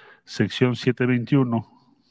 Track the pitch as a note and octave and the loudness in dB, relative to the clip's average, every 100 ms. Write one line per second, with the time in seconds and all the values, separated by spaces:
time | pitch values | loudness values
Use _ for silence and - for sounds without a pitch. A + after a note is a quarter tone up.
0 | - - - - A2 - B2+ A#2+ - - | -20 -20 -10 -4 -2 0 0 0 -2 0
1 | B2+ B2 A#2 C#3+ B2 A#2 - _ _ _ | 0 0 2 2 2 -2 -6 _ _ _
2 | _ | _